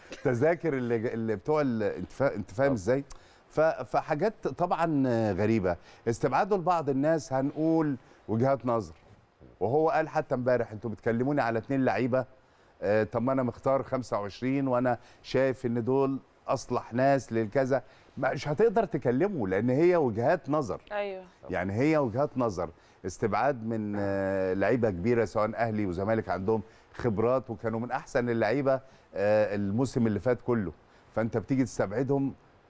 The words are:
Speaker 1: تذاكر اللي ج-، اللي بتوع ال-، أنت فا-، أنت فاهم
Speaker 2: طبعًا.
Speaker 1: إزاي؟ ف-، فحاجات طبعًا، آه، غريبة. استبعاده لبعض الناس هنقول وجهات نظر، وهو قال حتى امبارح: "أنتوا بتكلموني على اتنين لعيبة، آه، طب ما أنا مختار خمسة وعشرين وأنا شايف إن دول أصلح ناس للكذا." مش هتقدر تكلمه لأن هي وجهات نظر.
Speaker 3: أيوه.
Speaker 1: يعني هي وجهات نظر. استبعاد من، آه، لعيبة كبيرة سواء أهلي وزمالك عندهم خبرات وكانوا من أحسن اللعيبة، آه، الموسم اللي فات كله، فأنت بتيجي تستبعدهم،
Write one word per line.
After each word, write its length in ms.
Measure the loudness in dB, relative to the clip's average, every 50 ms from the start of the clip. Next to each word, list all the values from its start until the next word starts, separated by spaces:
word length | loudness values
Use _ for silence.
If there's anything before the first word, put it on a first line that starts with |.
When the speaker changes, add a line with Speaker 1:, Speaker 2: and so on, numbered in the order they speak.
| -20 -18 -10 -4 -2
Speaker 1:
تذاكر 500 | 0 2 2 2 2 2 2 0 -2 -2
اللي 260 | -2 0 0 0 0
ج-، 60 | -2
اللي 300 | -2 -4 -2 -2 -2 -2
بتوع 260 | -2 -2 0 0 0
ال-، 220 | 0 0 0 0 -2
أنت 280 | -2 -4 -4 -8 -8
فا-، 220 | -2 0 0 0 0
أنت 160 | -2 -6 -6
فاهم 140 | -2 0 0
Speaker 2:
طبعًا. 60 | 2 0
Speaker 1:
إزاي؟ 280 | 0 0 0 0 0 -2 -6 -14 -20 -20 -20 -20 -20 _ _
ف-، 120 | 0 2
فحاجات 840 | 2 2 2 -2 -4 -4 -4 -4 -2 -2 -2 -2 -2 -2 -2 -4 -6
طبعًا، 560 | -6 -4 -2 -2 0 0 0 0 0 2 2 2
آه، 240 | 2 2 2 2 2 2
غريبة. 420 | 2 2 2 2 2 2 0 -2 -2 -6 -16 -20 -8 -4
استبعاده 500 | -4 -2 0 0 0 2 0 0 0 0
لبعض 320 | 0 0 0 0 0 0 0
الناس 440 | 0 0 2 2 0 0 -2 -2 -2
هنقول 600 | -2 -2 -2 -2 0 2 2 4 4 2 2 -2 -4 -8 -14 -20 -14 _
وجهات 380 | -2 0 2 2 2 2 2 0
نظر، 280 | 0 0 0 -2 -4 -10 -20 -20 -20 -20 -20 _ _ _ _ -20 -20 -8 -4
وهو 300 | -2 0 2 2 2 2
قال 200 | 2 0 0 0
حتى 260 | -2 -2 -2 -2 -2
امبارح: 360 | -2 2 2 2 2 0 -2
"أنتوا 180 | -8 -8 -8 -8
بتكلموني 520 | -8 -4 -2 0 0 0 0 0 0 0
على 180 | 0 0 0 -2
اتنين 260 | -2 -2 0 0 2
لعيبة، 400 | 2 2 2 0 0 0 0 -2 -4 -8 -20 _ _ _ _ _ _ _ -4
آه، 220 | 0 2 2 2 2
طب 180 | 2 0 -2
ما 120 | 0 0 0
أنا 100 | 0 0
مختار 400 | -2 -4 -2 0 0 2 0 0
خمسة 360 | -2 -4 -4 -4 -4 -4 -4
وعشرين 480 | -4 -6 -8 -6 -4 -2 0 0 0
وأنا 300 | 0 0 2 2 0 0 -2 -4 -12 -20 -20 -8
شايف 420 | -2 0 2 2 2 0 -2 -4
إن 180 | -2 -2 -2 0
دول 360 | 2 2 2 2 0 -2 -4 -8 _ _ _ -6
أصلح 460 | -4 -4 -4 -4 -4 -4 -4 -4 -4 -2
ناس 400 | 0 2 4 2 2 0 -2 -2
للكذا." 500 | -2 -2 0 0 -2 0 0 0 -2 -2 -6 -16 -20 -20 -18 -8
مش 300 | -6 -4 -4 -4 -4 -4
هتقدر 380 | -4 0 2 2 2 4 2 0
تكلمه 600 | 0 -2 -2 0 0 2 2 0 0 -2 -2 -2
لأن 220 | 0 0 0 2 2
هي 260 | 2 4 4 4 4
وجهات 540 | 4 2 2 0 0 2 2 2 0 0 -2
نظر. 320 | -2 -2 -2 -2 -6 -8 -8 -8
Speaker 3:
أيوه. 320 | -8 -6 -6 -6 -8 -10 -14 -18 -20 _ -10 -6
Speaker 1:
يعني 240 | -4 -4 -2 -2 -2
هي 240 | 0 2 2 2
وجهات 320 | 2 0 0 0 -2 -2 -2 -2
نظر. 320 | -2 -2 -2 -2 -2 -4 -6 -8 _ -20 -20 -18 _ -10
استبعاد 600 | -10 -6 -4 -2 0 0 0 0 0 -2 -2 -4
من، 300 | -6 -4 -4 -4 -4 -4 -4
آه، 540 | -2 -2 -2 -2 0 0 0 0 0 0 0
لعيبة 360 | 2 2 2 2 2 2 0
كبيرة 360 | 0 0 0 2 2 2 2
سواء 300 | 0 0 0 0 0 0
أهلي 300 | -2 -2 -2 0 -2 -2
وزمالك 440 | -2 -2 -2 -2 0 0 0 0 -2
عندهم 320 | -4 -2 0 0 0 0 -2 -6 -16 -20 -20 _ -8
خبرات 560 | -4 -2 -2 0 2 2 2 2 0 -2 -4
وكانوا 300 | -8 -6 -6 -4 -4 -4
من 120 | -4 -4
أحسن 380 | -6 -8 -6 -4 -2 0 0 0
اللعيبة، 440 | 2 2 2 2 2 2 2 2 2 0 -2 -8 -20 -20 -20 _ -4
آه، 400 | 0 2 4 4 4 4 2 0
الموسم 520 | -2 -2 0 0 0 0 0 0 0 0
اللي 120 | 2 0 0
فات 180 | 0 0 -2 0 0
كله، 240 | 0 0 0 0 -2 -6 -10 -16 _ -20 -20 -20 -8 -4
فأنت 220 | -4 -2 -2 -2
بتيجي 260 | -4 -2 0 0 0 0
تستبعدهم، 680 | 0 -2 -2 -2 -2 -2 -2 -2 0 0 0 0 -2 -4 -8 -16 -20 _ _ _ _